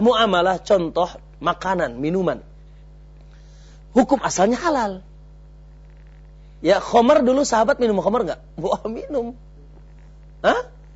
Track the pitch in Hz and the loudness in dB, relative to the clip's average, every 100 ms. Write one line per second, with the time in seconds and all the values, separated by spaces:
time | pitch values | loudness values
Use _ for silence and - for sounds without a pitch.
0 | 220 226 226 180 180 180 - 196 165 165 | 2 4 2 2 0 0 0 0 0 -2
1 | 175 - - - 156 - 185 185 147 117 | -4 -6 -20 -8 -4 -4 -2 -2 -4 -4
2 | 147 185 175 117 - - - - - - | -4 -2 -2 -4 -10 -20 -20 -20 -20 -20
3 | - - - - - - - - - 226 | -20 -20 -20 -20 -20 -20 -20 -20 -2 0
4 | - 262 170 - 202 247 349 285 214 185 | 2 2 0 0 2 2 0 -2 -2 -6
5 | - - - - - - - - - - | -16 -20 -20 -20 -20 -20 -20 -20 -20 -20
6 | - - - - - - 160 190 - 262 | -20 -20 -20 -20 -20 -6 0 0 2 2
7 | 233 311 247 262 285 220 220 277 240 202 | 4 4 4 2 2 0 0 0 0 0
8 | 175 233 180 127 - - 170 196 208 226 | 0 -2 -2 -8 -12 -8 -6 -4 -6 -10
9 | - 285 233 262 - - - - - - | -8 -6 -6 -10 -20 -20 -20 -20 -20 -20
10 | - - - - 185 359 - - - | -20 -20 -20 -4 0 0 -4 -14 -20